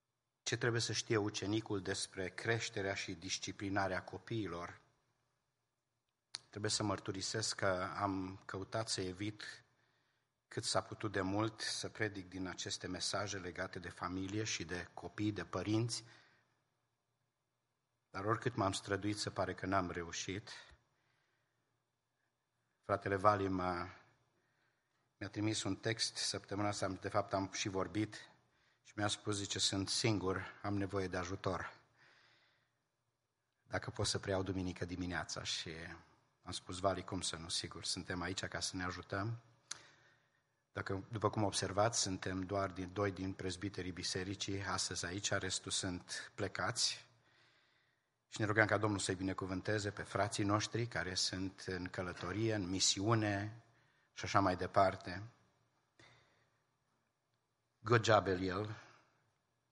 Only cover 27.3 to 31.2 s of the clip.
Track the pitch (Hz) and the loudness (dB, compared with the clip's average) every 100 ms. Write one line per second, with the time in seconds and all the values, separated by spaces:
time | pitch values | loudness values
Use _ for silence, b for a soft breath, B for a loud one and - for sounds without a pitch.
27.3 | 98 98 - 107 95 87 87 107 - - | 2 0 -2 -2 0 0 0 0 -4 -16
28.3 | - _ _ _ _ - - 104 - - | -20 _ _ _ _ -14 0 0 0 -2
29.3 | 104 98 - - 98 95 - 123 104 90 | -2 0 2 2 2 0 2 4 4 2
30.3 | 92 95 - 101 101 95 98 92 90 | 0 -2 -6 -2 0 0 0 0 -2